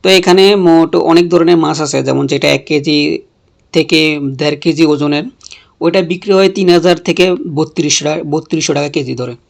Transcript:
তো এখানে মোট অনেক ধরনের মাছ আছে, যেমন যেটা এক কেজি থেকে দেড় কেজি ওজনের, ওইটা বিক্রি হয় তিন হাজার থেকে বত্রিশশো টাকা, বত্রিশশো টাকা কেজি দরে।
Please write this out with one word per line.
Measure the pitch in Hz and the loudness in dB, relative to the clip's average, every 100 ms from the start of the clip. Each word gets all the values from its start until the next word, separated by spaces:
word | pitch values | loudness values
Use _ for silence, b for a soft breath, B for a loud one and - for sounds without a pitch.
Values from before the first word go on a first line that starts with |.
তো | 185 | 2
এখানে | 190 180 185 190 208 | 2 4 4 4 4
মোট | 180 165 165 170 165 | 4 4 4 0 2
অনেক | 165 175 | 2 2
ধরনের | 170 165 170 | 2 4 2
মাছ | 156 151 | 0 -4
আছে, | 151 135 135 | -4 -4 -2
যেমন | 135 139 | -2 -2
যেটা | 143 147 | -2 0
এক | 139 - | -2 -2
কেজি | 151 147 147 147 - - _ _ _ _ | -4 0 -2 -2 -4 -10 _ _ _ _
থেকে | 170 151 160 156 151 139 135 | -2 0 2 0 -2 -6 -4
দেড় | 151 147 | -4 -2
কেজি | 165 147 165 | -2 0 0
ওজনের, | 147 147 147 254 _ B B B B | 2 0 -2 -6 _ B B B B
ওইটা | 165 185 | -2 0
বিক্রি | 170 180 202 | -2 -6 0
হয় | 190 196 | 2 2
তিন | 190 185 | 2 2
হাজার | 175 165 170 - | 2 2 0 -2
থেকে | 165 185 180 - 143 | 0 0 -2 -6 -6
বত্রিশশো | 156 - 156 - 147 | -6 -4 -2 -2 -4
টাকা, | 156 151 | -6 -4
বত্রিশশো | 151 156 160 147 | -6 -4 -6 -2
টাকা | 143 147 | -2 -2
কেজি | 147 127 127 | -4 -6 -8
দরে। | 123 120 _ | -10 -12 _